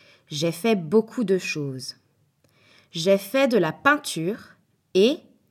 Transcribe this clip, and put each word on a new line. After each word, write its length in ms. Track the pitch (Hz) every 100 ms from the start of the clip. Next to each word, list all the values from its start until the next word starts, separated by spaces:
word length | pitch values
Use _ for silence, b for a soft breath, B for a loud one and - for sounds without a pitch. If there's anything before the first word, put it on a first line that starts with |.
| b b b
j'ai 240 | 147 165
fait 240 | 165 233 208
beaucoup 480 | 156 220 220 -
de 160 | 196 185
choses. 560 | - 156 139 131 - - _ _ _ _ _ b b b b
J'ai 260 | 165 180 196
fait 300 | - 269 269
de 100 | 226
la 140 | 160
peinture 840 | - 277 294 - 165 165 226 - _ _ _ _
et, 260 | 185 220 320 - _ _